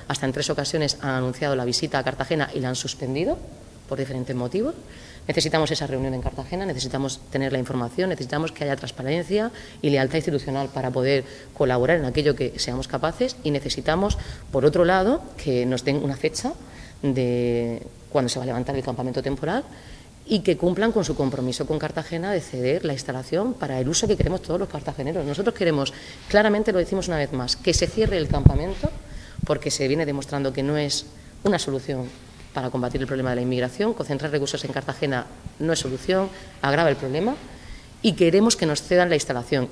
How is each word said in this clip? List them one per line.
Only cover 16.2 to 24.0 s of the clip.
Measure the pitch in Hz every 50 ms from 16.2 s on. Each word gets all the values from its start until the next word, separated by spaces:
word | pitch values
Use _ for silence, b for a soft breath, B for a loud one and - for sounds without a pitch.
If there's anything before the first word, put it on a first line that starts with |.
| - 156 - - - 262 - B B B B B B B B B
de | - 139 127 131 127 123 123 123 120 120 117 120 117 117 117 113 - - - - - -
cuándo | - 147 127 120
se | - 127
va | 123
a |
levantar | 131 117 123 123 - 139
el | 135
campamento | 127 135 117 117 127 131 123 131
temporal | 127 135 139 - 151 156 202 262 - B B B B B B B B B B - -
y | - 240 190
que | - 185 160
cumplan | - 170 180 180 185 214 233
con | 220 220 160
su | 147 143
compromiso | - 139 131 139 127 127 127 120 - 143
con | 127 151 151
Cartagena | 156 151 - 160 151 - 170 165 175 202
de | 202 170
ceder | - - - 127 123 127 151 185 -
la | 156 139
instalación | 127 - - 127 127 131 - 156 180 214 262
para | 240 - 160 139 131 127
el | 127 139
uso | 170 -